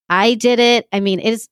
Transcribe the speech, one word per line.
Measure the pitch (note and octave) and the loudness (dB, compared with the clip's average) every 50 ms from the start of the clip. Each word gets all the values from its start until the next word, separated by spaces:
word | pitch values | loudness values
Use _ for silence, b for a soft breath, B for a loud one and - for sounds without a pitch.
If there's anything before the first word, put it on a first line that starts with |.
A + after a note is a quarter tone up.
| _ - | _ -2
I | F3 F#3 G#3 A#3 B3 | 0 0 2 0 0
did | G#3+ - B3 B3 A#3 | 0 0 0 2 2
it. | A#3+ A#3+ A#3+ A#3 - _ G3 | 2 2 2 0 -2 _ -4
I | G3+ | -4
mean, | G3 G3 F#3+ F3 | -2 -2 -2 -2
it's, | - A3 A3+ A3 - - | -2 -4 -4 -4 -8 -14